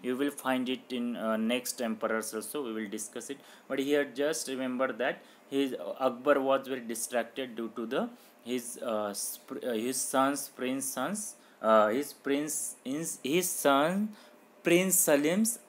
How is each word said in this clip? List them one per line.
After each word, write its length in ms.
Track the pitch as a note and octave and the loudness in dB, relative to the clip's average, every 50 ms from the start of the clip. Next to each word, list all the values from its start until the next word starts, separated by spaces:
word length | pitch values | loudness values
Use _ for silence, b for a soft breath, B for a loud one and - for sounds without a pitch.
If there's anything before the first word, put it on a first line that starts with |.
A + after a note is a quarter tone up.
| - | -2
You 140 | B2 B2+ B2 | -2 0 0
will 140 | C#3+ C#3+ | 0 -2
find 360 | C#3 - - C3 C3 B2+ B2+ A#2+ | -2 -4 -2 0 0 0 0 -2
it 140 | C3 B2+ - - | -4 -6 -6 -8
in, 260 | C3 B2 A#2+ A#2+ A#2+ | -6 -4 -4 -4 -4
uh, 220 | F2+ G#2 A2 A2 A2 | -4 -2 0 0 0
next 440 | A2 A2+ A#2+ B2+ B2 - - - | 2 0 0 0 -2 -4 -6 -4
emperors 520 | B2 A2+ A2 G#2+ - A2 A2+ A2 G#2+ - - | -4 -4 -4 -2 -2 -2 -2 -2 -2 -4 -6
also, 300 | A2 G2+ - - D3+ C#3 | -6 -6 -6 -6 -6 -4
we 100 | A#2+ A2 | -4 -4
will 160 | A2 A2 G#2 | -6 -6 -6
discuss 400 | G#2 G#2+ G#2+ - - B2 A2+ - | -6 -8 -8 -8 -10 -12 -10 -10
it. 80 | C#3 - B B B B B B | -12 -14 B B B B B B
But 120 | C3+ C#3 | -2 -2
here 240 | C3+ C#3 D3 D3 C#3+ | 0 2 2 2 2
just 440 | C3+ A#2+ B2 C#3+ D3 D#3+ D#3 - - | 0 -2 -2 0 0 0 -2 -4 -6
remember 440 | C3+ B2+ C3 B2+ B2+ B2 C3 C3 B2 | -6 -4 -4 -4 0 0 0 -2 0
that 280 | A2 A#2+ C#3 F3 - B B B B B - | 0 -2 -2 -2 -4 B B B B B -4
his, 240 | C#3 C#3 C#3 C3+ B2 | 0 0 0 0 -2
uh, 200 | - - - - - | -6 -6 -8 -6 0
Akbar 400 | C3 C3+ A#2+ A#2+ B2+ D3 C#3+ C#3 | 0 0 0 0 4 4 4 4
was 260 | C3+ C3+ C3+ C3+ A#2+ B2 | 6 4 2 2 2 -2
very 140 | C3+ B2+ | -6 -6
distracted 760 | A#2+ A2+ A#2 A2 - - A#2+ A#2+ A2+ A#2 - - C3+ B2+ A2+ | -4 -6 -6 -6 -6 -2 -2 -2 -2 -2 -4 -8 -8 -8 -6
due 160 | A2 A#2 A2 G#2 | -6 -8 -6 -4
to 100 | - A#2 | -6 -6
the, 240 | A2+ B2+ D#3 A3 B3 B B B B B B - | -2 -2 -2 -2 -2 B B B B B B -8
his, 360 | A#2 B2 B2+ A#2+ - - - | -4 -4 -4 -4 -6 -10 -8
uh, 340 | - B2 A2+ G#2+ G#2+ G#2 G2+ | -4 -2 -2 0 -2 -2 -4
sp-, 500 | - - - - - - - C3+ C3+ - | -4 -6 -8 -8 -10 -12 -10 -10 -6 -4
uh, 100 | B2+ A#2+ | -2 -2
his 280 | A2 A2+ B2 C3+ - | 0 -2 -2 -2 -2
son's, 480 | - - - C3+ C3+ C#3 C#3+ C#3 - - | -4 0 2 2 4 4 2 -2 -6 -8
prince 360 | - - B2+ B2+ C3 C3+ C3 | -8 -6 -4 -4 -2 -2 -4
sons, 500 | - - C3 B2+ D3+ G3+ G#3+ G#3 - - B B B B B | -6 -4 -4 -4 -4 -4 -4 -6 -8 -12 B B B B B
uh, 280 | - A2 A2 A2 G#2+ G#2+ | 4 6 8 8 8 6
his 220 | G#2+ C3 D3 - | 4 0 -2 -4
prince, 640 | - - - C#3 C#3 C#3+ D3+ D#3 D3 - - - - - - | -8 -10 -2 0 0 0 0 -2 -4 -6 -6 -8 -10 -10 -8
his, 360 | B2+ C3+ D3+ E3 D#3+ - - - | -6 -6 -4 -4 -6 -8 -6 -4
his 240 | B2+ D3 F3+ F3+ F3+ | 0 2 2 2 0
son 640 | - - - C#3+ C#3 C#3 D3 D#3+ F#3 G3 G#3+ G#3+ G#3+ B B B B B - - - - - | -2 2 4 6 6 6 6 4 2 0 -2 -2 -6 B B B B B -20 -20 -20 -4 2
Prince 320 | E3+ E3+ F3 F#3 F#3+ F3 | 4 6 6 6 4 4
Salim's 640 | - - - D3+ C#3 D3 D3 E3+ G3 A3+ A3 - - - | 4 6 6 6 6 6 4 4 4 2 2 0 -6 -10